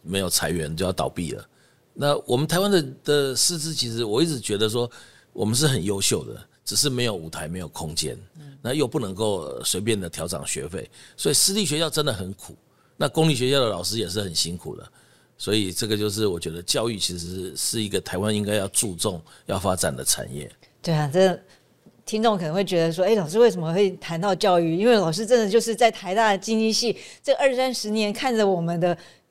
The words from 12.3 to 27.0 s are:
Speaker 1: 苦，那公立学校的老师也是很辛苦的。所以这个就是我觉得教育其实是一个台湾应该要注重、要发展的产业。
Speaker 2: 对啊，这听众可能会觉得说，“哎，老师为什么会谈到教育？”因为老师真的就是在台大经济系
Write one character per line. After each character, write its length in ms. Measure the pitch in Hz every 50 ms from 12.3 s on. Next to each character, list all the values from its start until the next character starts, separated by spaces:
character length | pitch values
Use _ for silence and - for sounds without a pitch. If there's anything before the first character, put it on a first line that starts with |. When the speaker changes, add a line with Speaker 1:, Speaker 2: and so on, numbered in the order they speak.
Speaker 1:
苦， 240 | 98 - - - - - _ _ _ _ _ _ _
那 100 | - 147
公 220 | 147 - 160 160 160
立 60 | 143
学 160 | 117 127 127
校 100 | 139 139
的 80 | 123 110
老 140 | 95 87
师 160 | 90 - 110 113
也 100 | 101 87
是 140 | 90 107
很 120 | 101 92 80
辛 220 | - - 82 90
苦 180 | 85 - 78 -
的。 180 | - - - _ _ _ _ _ _ _ _ _
所 180 | - - 95 107
以 160 | 107 101 92
这 160 | 82 - 117
个 80 | 107 110
就 140 | 104 107 104
是 180 | 98 110 110
我 140 | 101 87 85
觉 80 | - 82
得 140 | 80 85
教 260 | 87 - - 127 113 120
育 100 | 113 92
其 200 | - - 90 85
实 360 | 85 87 92 95 92 92 71
是 280 | - - - - 117
一 80 | 107 98
个 100 | 101 92
台 160 | - - -
湾 180 | - 101 107 107
应 80 | 104
该 120 | 104 101 104
要 120 | 104 95 95
注 260 | - - 120 101 87
重、 260 | 82 - 104 92 80 - - - - _
要 140 | - 98 95
发 180 | 95 95 92
展 180 | 87 - 80 67
的 80 | 64
产 300 | 64 - - - 52 53 65
业。 160 | 73 67 - - _ _ _ _ _
Speaker 2:
对 140 | - 170 160
啊， 160 | 151 151 139
这 260 | 151 185 190 185 170 - - - - _ _ _ _ _ _ - _ _ _
听 160 | - 214 214
众 160 | 226 233 208 175
可 60 | 175
能 100 | 151 160
会 100 | 196 196
觉 220 | - 185 170 165
得 40 | 165
说 140 | 160 185 185
，“哎， 80 | 202 226
老 140 | 208 165 139
师 100 | - 226
为 120 | 240 226
什 100 | 180 180
么 100 | 160 160
会 200 | 165 202 208 190 175
谈 220 | - - - 170 165
到 160 | 190 202 185
教 240 | - - 196 180 170
育？” 160 | 170 165 160 180
因 60 | 208
为 100 | 247 233
老 160 | 208 170 165
师 140 | 156 196 226
真 120 | 202 254 233
的 80 | 220
就 140 | 190 202 233
是 160 | 226 226 214
在 140 | 196 233 220
台 240 | 220 - 196 180 190
大 200 | 226 226 214 196
经 240 | 185 196 220 226 220
济 140 | 220 220
系 240 | 208 - 233 233 - -